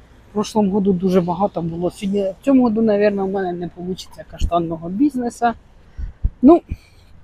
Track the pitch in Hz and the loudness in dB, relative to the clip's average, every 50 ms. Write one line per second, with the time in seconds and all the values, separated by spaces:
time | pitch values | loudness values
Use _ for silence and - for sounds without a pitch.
0 | - - - - - - - 208 208 - - 220 214 190 185 214 190 202 190 175 | -20 -20 -20 -20 -18 -10 -6 -6 -6 -4 -2 -2 0 0 0 0 0 0 0 0
1 | 185 190 180 190 175 175 175 175 202 202 - 175 165 170 165 170 175 175 - - | 0 2 2 2 0 0 -2 -2 -2 -4 -4 -4 -6 -6 -6 -4 -4 -6 -6 -4
2 | 220 190 196 202 196 190 185 - - 269 277 262 247 240 214 226 226 220 208 202 | -6 -4 -2 -2 -2 -4 -6 -4 0 2 4 4 4 2 2 2 2 2 2 4
3 | 208 208 202 196 196 196 190 196 190 180 175 175 180 165 - 180 175 180 190 - | 2 2 2 0 -4 -4 -4 -4 -4 -4 -6 -6 -8 -10 -12 -10 -10 -8 -8 -10
4 | - - - - 156 - - 160 - - 170 175 170 165 165 160 165 170 185 202 | -10 -18 -18 -20 -20 -16 -8 -4 -2 0 0 0 -2 -2 -6 -8 -8 -6 -2 0
5 | 285 302 - 254 240 240 233 - 233 240 226 - - - - - - - - - | 0 0 0 -2 -6 -6 -4 -2 -2 -2 -2 -2 -12 -20 -20 -20 -20 -18 -12 -10
6 | - - - - - - - - - 262 339 330 - - - - - - - - | -10 -10 -8 -4 -4 -4 0 4 8 8 8 8 4 -4 -14 -14 -14 -20 -20 -20
7 | - - - - | -20 -20 -20 -20